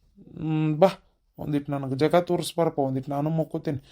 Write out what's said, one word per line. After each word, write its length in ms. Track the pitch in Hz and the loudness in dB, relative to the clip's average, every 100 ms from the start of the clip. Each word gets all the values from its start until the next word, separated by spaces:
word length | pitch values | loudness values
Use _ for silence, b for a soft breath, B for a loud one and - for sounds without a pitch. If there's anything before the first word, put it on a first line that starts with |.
| _ - - - | _ -20 -14 -4
ಹ್ಮ್, 400 | 156 156 156 151 | 0 4 4 2
ಬಾ 120 | 185 - _ _ _ - | -2 -6 _ _ _ -10
ಒಂದಿಟ್ 320 | - 147 143 | -4 -4 -2
ನನಗ್ 280 | 139 135 131 | -6 -4 0
ಜಗ 180 | 151 175 | 2 2
ತೋರಿಸ್ಬಾರಪ್ಪ, 640 | 175 175 151 - 160 147 | 2 0 -2 0 0 2
ಒಂದಿಟ್ 300 | 135 135 143 | 0 0 -2
ನಾನು 220 | 143 156 | -2 0
ಮಕ್ಕೋತೀನಿ. 480 | 160 151 160 160 135 b | 0 0 -2 -2 -4 b